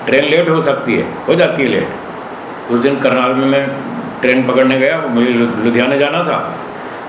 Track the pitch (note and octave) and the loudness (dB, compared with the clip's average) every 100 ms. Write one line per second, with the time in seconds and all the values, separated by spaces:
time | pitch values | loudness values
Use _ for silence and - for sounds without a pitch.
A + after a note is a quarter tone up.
0 | - C3 D3 D#3+ D#3+ D#3+ C#3+ C3+ B2 F#2+ | 0 2 4 2 2 2 2 0 0 -2
1 | D#2+ - - E3+ E3+ - C3 F#2+ - - | -2 -6 0 2 2 2 0 0 -2 -6
2 | - - - - - - - A#2+ C3 C#3 | -12 -12 -12 -14 -14 -12 -2 0 2 2
3 | C#3 B2+ B2+ C3 C3+ C#3 C3+ - - - | 0 2 0 0 2 2 0 -4 -8 -8
4 | - - B2+ B2+ B2 B2 C3 C3 C3 D#3+ | -8 -2 0 2 2 4 4 4 2 0
5 | C#3+ A#2 B2 A#2 A#2 G#2+ A2+ A#2 B2 C#3 | 0 2 2 2 2 0 0 2 2 2
6 | C#3+ D#3+ E3+ - - - - - - - | 2 0 -2 -2 -4 -8 -12 -12 -12 -12